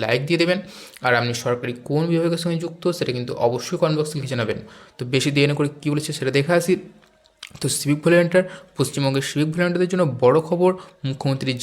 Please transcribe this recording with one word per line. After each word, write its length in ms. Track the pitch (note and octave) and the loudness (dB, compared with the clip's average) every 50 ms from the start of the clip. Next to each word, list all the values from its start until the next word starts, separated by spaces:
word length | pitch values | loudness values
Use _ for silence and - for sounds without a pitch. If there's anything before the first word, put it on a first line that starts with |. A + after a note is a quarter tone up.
লাইক 180 | A2 A2 A#2+ C#3+ C#3+ D#3 | 0 0 0 0 0 0
দিয়ে 120 | E3+ E3 | 2 2
দেবেন। 160 | E3+ F3+ F3+ G3+ - - - - - - - - B2+ | 2 2 0 -2 -4 -10 -18 -20 -20 -20 -12 -4 0
আর 60 | B2 A#2+ A#2 | 2 2 2
আপনি 120 | A#2+ A#2+ A#2+ - - | 2 0 -2 -2 -2
সরকারি 280 | B2 B2 B2 B2+ B2 A#2+ - - - | -2 -2 -2 -4 -8 -8 -8 -6 -2
কোন 140 | C#3+ D3+ E3 E3+ | -2 0 0 2
বিভাগের 300 | E3+ D#3+ E3+ E3 E3+ E3 | 0 0 2 0 -2 -2
সঙ্গে 160 | - E3+ E3 D#3+ E3+ | -2 -2 -2 -2 -4
যুক্ত 200 | E3 E3 - - F3+ E3+ - | -6 -8 -4 -4 -2 -2 -2
সেটা 140 | - C3 B2 | -4 -4 -4
কিন্তু 160 | B2 B2 A#2+ - - A#2+ | -4 -6 -6 -4 0 0
অবশ্যই 320 | A#2 - - - - F3+ E3 | 0 0 0 -6 -4 -2 0
কমেন্ট 160 | F3 D#3 D#3 D3+ | 0 0 0 0
বক্সে 160 | D3+ - - | -2 -4 -4
লিখে 140 | C#3+ C3 B2+ C3+ | -8 -6 -4 -4
জানাবেন। 240 | A#2 A2 G#2+ G#2 - - - - - - - _ | -2 -2 -2 -4 -6 -8 -16 -20 -20 -20 -20 _
তো 60 | - B2+ B2 | -12 -6 -2
বেশি 160 | C#3 C3+ C3+ D3 C#3+ | 0 0 0 2 2
দেরি 120 | C#3+ C#3+ C#3+ | 2 2 2
না 40 | D3 D3+ | 2 0
করে 100 | D3 C#3+ C#3+ - | -2 -2 -2 -6
কী 80 | - D3+ | -4 -2
বলেছে 180 | D3 D3 D3+ D#3 D3 - | -2 -2 -4 -6 -6 -4
সেটা 120 | C3 C3 C3 | -4 0 0
দেখে 160 | C#3 C#3 E3 E3+ E3+ | 0 2 4 2 2
আসি। 120 | E3+ F#3 F3+ - - - - - _ _ _ _ _ _ _ - - - - - | 4 2 0 0 -2 -12 -20 -20 _ _ _ _ _ _ _ -20 -20 -20 -12 -6
তো 60 | - C#3 - | -4 -4 -2
সিভিক 220 | - - C#3+ D3 D3+ - | -2 0 0 0 2 4
ভলেন্টিয়ার 400 | E3+ E3+ F3 E3+ E3+ F#3 F#3 F#3 - - - - - _ | 4 6 6 6 6 4 2 2 2 -6 -16 -20 -10 _
পশ্চিমবঙ্গের 480 | - C3+ - - C#3+ C#3 C3+ C3+ C3+ C3+ - | -4 -2 -2 -2 0 0 0 0 0 -2 -2
সিভিক 180 | - C#3+ D3+ D#3+ D#3 | -2 -2 -2 0 0
ভলেন্টিয়ারদের 360 | F3 F3 F3 E3+ F3 F3+ F3 | 0 0 0 2 0 0 0
জন্য 120 | F#3 F3+ F3 C#3+ A#2+ A#2 | 2 2 0 0 2 4
বড় 160 | B2+ B2 C#3+ D#3+ D#3+ - | 4 6 6 4 2 0
খবর, 220 | F3+ E3+ F3+ F#3 F#3 - - - - _ - C3+ | 0 2 4 2 2 0 -8 -18 -14 _ -6 -6
মুখ্যমন্ত্রী 420 | C3+ - - C#3 C3+ C3+ C3 C3 B2+ B2 | -4 -2 -2 -2 -2 -2 -2 -4 -4 -2